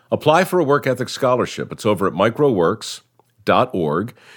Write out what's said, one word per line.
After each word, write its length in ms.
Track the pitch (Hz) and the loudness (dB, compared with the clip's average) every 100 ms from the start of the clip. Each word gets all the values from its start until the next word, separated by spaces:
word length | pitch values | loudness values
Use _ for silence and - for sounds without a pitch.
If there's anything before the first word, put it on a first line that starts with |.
| - | -6
apply 320 | 110 151 165 | -2 2 2
for 160 | 180 180 | 2 0
a 40 | |
work 220 | 139 143 139 | 2 0 0
ethic 220 | 127 123 | -4 -4
scholarship. 640 | - 131 123 95 - - | -2 0 0 -2 -6 -10
It's 140 | - 110 | -6 -2
over 200 | 98 92 | 0 0
at 60 | |
microworks 880 | 85 107 120 147 104 82 110 - - _ _ _ _ | 2 0 2 2 4 2 0 -6 -14 _ _ _ _
dot 260 | - 95 127 | 0 2 2
org. 420 | 98 78 80 117 - - | 0 -2 -2 -4 -8 -20